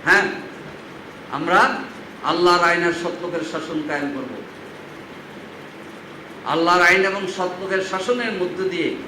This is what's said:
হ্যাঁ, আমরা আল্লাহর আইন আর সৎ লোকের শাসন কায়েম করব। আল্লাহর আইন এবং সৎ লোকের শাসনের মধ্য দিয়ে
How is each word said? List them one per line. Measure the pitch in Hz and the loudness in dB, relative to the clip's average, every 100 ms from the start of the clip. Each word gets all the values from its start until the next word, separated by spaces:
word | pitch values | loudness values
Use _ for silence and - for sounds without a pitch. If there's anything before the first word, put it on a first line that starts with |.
হ্যাঁ, | 147 196 - - - - - - - - - - - | 6 6 4 -4 -10 -14 -14 -14 -16 -16 -16 -16 -10
আমরা | 139 156 185 262 240 - - - - | -6 4 6 6 2 -8 -12 -16 -6
আল্লাহর | 139 170 175 175 | 0 4 6 6
আইন | 170 170 | 6 4
আর | 175 | 2
সৎ | 170 170 175 | 0 -4 -4
লোকের | 175 170 156 | -4 -4 -4
শাসন | 160 151 156 151 | -6 -4 -4 -2
কায়েম | 143 143 135 | -2 -2 -4
করব। | 123 107 - - - - - - - - - - - - - - - - - - - - 110 | -8 -10 -12 -14 -16 -16 -16 -16 -16 -16 -16 -16 -16 -16 -16 -16 -16 -16 -16 -16 -16 -10 -2
আল্লাহর | 156 170 180 | 2 4 8
আইন | 175 190 190 | 8 8 6
এবং | 196 190 | 2 -4
সৎ | 185 180 180 | -2 -2 -2
লোকের | 190 190 185 | -2 -2 0
শাসনের | 190 190 247 233 | -2 0 0 0
মধ্য | 190 180 - 190 | -2 -2 0 -2
দিয়ে | 175 139 - | 0 -2 -2